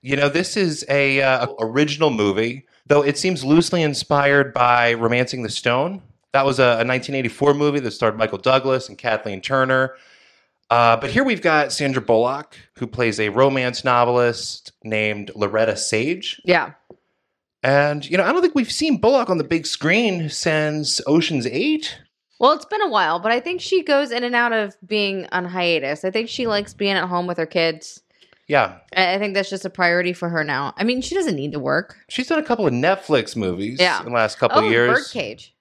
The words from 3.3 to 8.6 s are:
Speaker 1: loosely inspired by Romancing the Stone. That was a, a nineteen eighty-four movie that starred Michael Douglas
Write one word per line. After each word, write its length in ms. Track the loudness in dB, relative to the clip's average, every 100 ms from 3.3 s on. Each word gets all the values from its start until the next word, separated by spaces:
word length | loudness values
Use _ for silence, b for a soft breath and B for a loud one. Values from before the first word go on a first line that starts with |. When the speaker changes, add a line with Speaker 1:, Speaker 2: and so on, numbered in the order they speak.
| -2 2
Speaker 1:
loosely 380 | 4 4 0
inspired 680 | 0 -2 -2 0 4 2 2
by 440 | 2 4 4 4 2
Romancing 480 | 0 0 -2 -4
the 60 | -8
Stone. 520 | -4 -2 0 -2 -6 -14 _ _
That 100 | 2
was 140 | 2 4
a, 180 | 4 4
a 40 |
nineteen 300 | 0 -2 -2
eighty-four 400 | -4 -4 0 2
movie 260 | 4 2 0
that 100 | -4
starred 260 | -2 -2 0
Michael 220 | -2 -2
Douglas 500 | 2 2